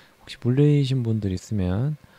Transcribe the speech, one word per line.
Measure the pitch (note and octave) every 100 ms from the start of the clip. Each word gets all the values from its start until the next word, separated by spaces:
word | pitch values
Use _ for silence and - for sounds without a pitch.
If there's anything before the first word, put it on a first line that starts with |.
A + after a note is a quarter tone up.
| - _ -
혹시 | -
물리신 | A#2+ B2+ D3 D3 C3+ C3+
분들 | A2+ A2 G2+
있으면 | F#2 - G#2+ F2+ F#2+ C#3 D3+ -